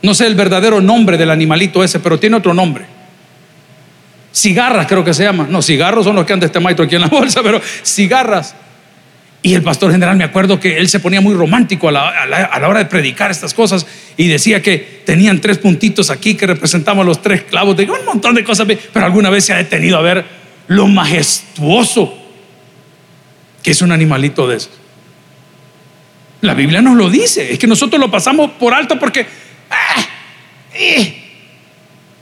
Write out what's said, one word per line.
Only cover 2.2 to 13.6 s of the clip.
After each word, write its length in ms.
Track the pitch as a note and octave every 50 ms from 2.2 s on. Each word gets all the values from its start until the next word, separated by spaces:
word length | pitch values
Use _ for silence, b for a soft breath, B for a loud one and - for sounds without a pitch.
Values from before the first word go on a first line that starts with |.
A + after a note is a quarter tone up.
| - G#3+ A3
otro 180 | A3+ F#3 F#3+ E3+
nombre. 320 | F3+ F#3 F3 C#3+ B2 - - - - - - - _ - _ - - - _ _ - _ _ - - - - _ - _ - _ - - - -
Cigarras 540 | - - - F3+ F3 A#3+ B3 B3 G#3 D#3
creo 180 | - F#3+ F#3+ F3
que 80 | E3+ E3
se 120 | C#3 F#3+
llama. 220 | G#3 G3 F3 D3+ C3+
No, 120 | F3 F#3
cigarros 440 | - - C#3 C3+ D#3+ F3+ G#3 A3+ G3+
son 120 | F#3+ G#3+
los 80 | G3 E3+
que 80 | - G3+
anda 140 | F#3+ F3
este 140 | D#3+ - F3+
maestro 260 | E3+ F3+ F3+ E3 F3
aquí 100 | D3 C#3+
en 60 | E3+ F3
la 60 | D#3
bolsa, 340 | - D4+ E4 C#4 - - A#3+
pero 180 | G#3 G#3+ G#3+ B B B B B
cigarras. 720 | - - - G3+ F#3 B3 C4 C4 A#3 G#3 F#3 C#3+ - - - - - - - _ _ _ _ _ _ _ _ _ _ _ _ _
Y 120 | F3+ F#3
el 80 | F3+ D#3
pastor 280 | E3 D3+ - - F#3+
general, 260 | E3 F#3 F3 F3 F#3+
me 80 | F#3+ F3
acuerdo 360 | D3+ - F#3 F#3+ F#3+ G3 F#3
que 180 | - F#3+ D#3+ D#3+
él 100 | F3+ F#3
se 120 | - G3+
ponía 200 | - F3 F3+ G3
muy 140 | G3 G3+ G#3
romántico 540 | F3+ E3+ D3+ F3+ B3 A#3+ D#3+ - D#3+ F3 E3
a 40 | D3
la, 160 | C#3 C#3 E3
a 180 | F3+ E3+ C3+
la, 180 | C3 C#3 E3 F#3+
a 140 | - - B2+
la 80 | - E3
hora 120 | G3 A3
de 40 | G3+
predicar 460 | D3 - F3+ D3 C3+ B2 - - G3+
estas 240 | F#3 D#3 - D#3 -
cosas 320 | -